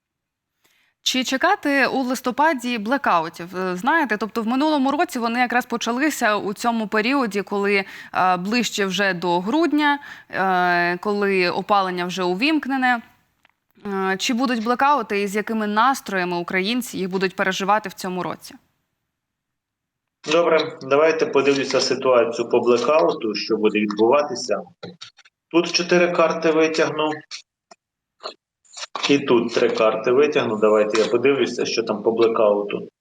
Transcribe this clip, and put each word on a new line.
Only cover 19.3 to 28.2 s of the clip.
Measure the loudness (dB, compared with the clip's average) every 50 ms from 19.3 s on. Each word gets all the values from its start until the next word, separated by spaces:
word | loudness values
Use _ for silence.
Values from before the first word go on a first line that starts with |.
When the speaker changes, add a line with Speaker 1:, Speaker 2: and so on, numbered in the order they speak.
| _ _ _ _ _ _ _ _ _ _ _ _ _ _ _ _ _ _ -4 0
Speaker 2:
Добре, | 2 2 4 4 2 2 2 -2 -8 -12
давайте | -2 0 4 4 4 4 4 2 -2
подивлюся | 2 2 2 4 4 2 2 0 0 0 0
ситуацію | 0 0 -2 0 2 4 4 4 4 2 0 -4 -2 0
по | 0 2
блекауту, | 4 4 2 2 2 2 2 4 2 2 0 -2 -4 -6 -6
що | -6 -4 -4 -2
буде | 0 0 0 0 0
відбуватися. | -2 -2 0 2 2 4 4 2 2 -2 -6 -8 -4 -4 -6 -6 -6 -12 _ _ -18 -18 -16 _ -20 -20 _ _ _ _ _ _ _ _
Тут | 0 0 0 2
чотири | -2 -2 0 2 2 2 4 2
карти | 2 2 2 2 0 0 0 2
витягну. | 4 4 2 2 2 0 -2 -2 -2 -2 -2 -4 -4 -6 -12 _ -20 -20 -20 _ _ _ _ _ -20 _ _ _ _ _ _ _ _ _